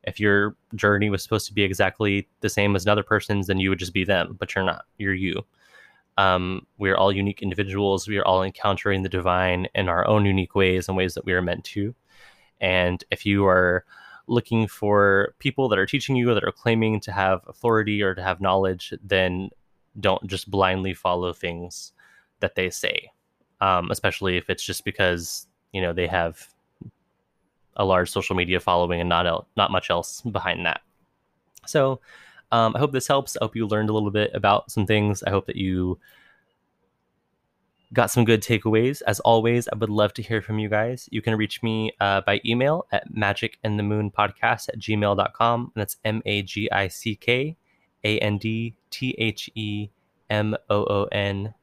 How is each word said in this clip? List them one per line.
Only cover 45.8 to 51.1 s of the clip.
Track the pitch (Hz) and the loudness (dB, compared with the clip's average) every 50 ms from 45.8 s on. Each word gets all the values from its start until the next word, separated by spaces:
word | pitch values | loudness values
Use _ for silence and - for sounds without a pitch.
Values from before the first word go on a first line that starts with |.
that's | 101 - - _ | -6 -6 -8 _
M | _ 110 107 110 - | _ -4 -4 -2 -2
A | - 104 101 | -2 -2 -2
G | 95 92 - 104 107 - | -4 -4 -6 -6 -4 -2
I | - 98 98 92 | 0 0 -2 -2
C | - - - 117 104 | -6 -8 -6 -6 -6
K | _ - - 123 127 139 156 165 _ _ _ _ _ _ _ _ _ - | _ 0 0 0 0 0 -4 -8 _ _ _ _ _ _ _ _ _ -2
A | 107 107 - | 0 0 2
N | - 107 104 98 | 2 0 0 0
D | 107 110 110 113 113 117 113 _ _ _ | -2 -2 -2 -2 -4 -6 -10 _ _ _
T | - - 131 127 - - | -10 -6 -4 -4 -2 0
H | 113 110 104 - - - _ | -2 -2 -2 -4 -12 -12 _
E | 110 107 104 104 104 104 104 _ _ _ _ _ _ _ _ | -8 -6 -6 -4 -6 -6 -8 _ _ _ _ _ _ _ _
M | 107 107 107 107 107 - _ _ | -2 0 0 0 -2 -4 _ _
O | 104 104 - | 0 0 2
O | - 101 101 101 - | 0 0 0 0 -2